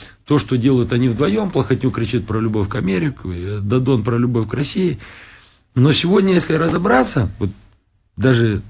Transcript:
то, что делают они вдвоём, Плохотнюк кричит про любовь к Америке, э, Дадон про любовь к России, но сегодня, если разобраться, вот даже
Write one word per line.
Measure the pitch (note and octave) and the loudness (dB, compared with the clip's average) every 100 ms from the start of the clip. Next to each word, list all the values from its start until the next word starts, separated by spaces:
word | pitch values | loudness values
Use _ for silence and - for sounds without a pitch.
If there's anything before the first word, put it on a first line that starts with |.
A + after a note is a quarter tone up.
| - - - | -20 -12 -2
то, | C#3+ | 0
что | - B2+ | 0 0
делают | C3 B2+ A#2 | 2 2 2
они | B2 B2+ | 0 0
вдвоём, | A2 D3+ G#3+ G3+ | 0 0 0 0
Плохотнюк | D3+ - C3 C3 | -2 0 0 -2
кричит | - A2 A#2+ F#2 | -2 -2 -4 -2
про | A2 | -4
любовь | A2 G#2+ G2 | -2 -2 -2
к | |
Америке, | C3 F3 F#3 D#3 - | -4 -2 -2 -2 -4
э, | - F2 F#2 G#2 | -10 -8 -8 -6
Дадон | G2+ B2+ B2+ B2+ | -2 0 2 0
про | A2+ A#2 | 0 0
любовь | A#2+ A#2 A2 | 0 0 -2
к | |
России, | - C#3 G3 F#3 D3 - - - - - _ _ B2 | -4 -4 -2 -2 -2 -10 -20 -20 -20 -20 _ _ 2
но | C#3+ | 4
сегодня, | C#3+ E3+ G3 F#3+ | 4 2 4 4
если | F3+ - | 2 2
разобраться, | D#3 E3 F#3 G3 B3 B3 - G2+ - | 0 0 0 2 2 2 0 -2 -2
вот | G2 - - _ _ _ _ - | -8 -8 -18 _ _ _ _ -2
даже | B2+ A#2+ A2+ G2+ - | 2 4 2 0 -6